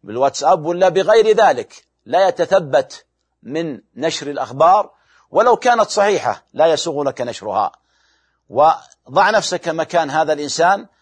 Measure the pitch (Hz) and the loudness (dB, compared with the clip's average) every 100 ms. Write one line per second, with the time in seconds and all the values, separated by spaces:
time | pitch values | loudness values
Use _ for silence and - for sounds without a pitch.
0 | - 113 139 - 143 175 151 175 185 175 | -12 -2 -2 0 0 0 -2 0 2 2
1 | 190 226 220 214 196 123 104 - _ _ | 2 4 4 4 4 2 -6 -18 _ _
2 | 104 160 190 180 160 190 151 143 131 - | -4 0 2 0 0 0 2 0 0 -10
3 | _ _ _ _ 113 151 165 120 _ - | _ _ _ _ -10 -8 -8 -10 _ -6
4 | 160 - 143 139 123 127 165 208 202 _ | -6 -6 -8 -8 -8 2 4 4 0 _
5 | _ _ _ 170 240 226 247 233 208 214 | _ _ _ 0 2 2 2 0 0 0
6 | 202 190 120 95 _ 131 160 151 170 143 | 0 0 -2 -6 _ 0 2 2 -2 -4
7 | 139 - 120 113 104 98 98 - _ _ | -6 -6 -8 -8 -6 -2 -4 -6 _ _
8 | _ _ _ _ _ 107 156 - - _ | _ _ _ _ _ 2 2 2 -6 _
9 | - 160 208 220 - 180 170 160 156 170 | -6 0 2 0 -2 -6 -6 -6 -2 -2
10 | 147 156 156 147 147 156 170 202 233 _ | -2 -2 -2 -2 -4 0 0 0 -4 _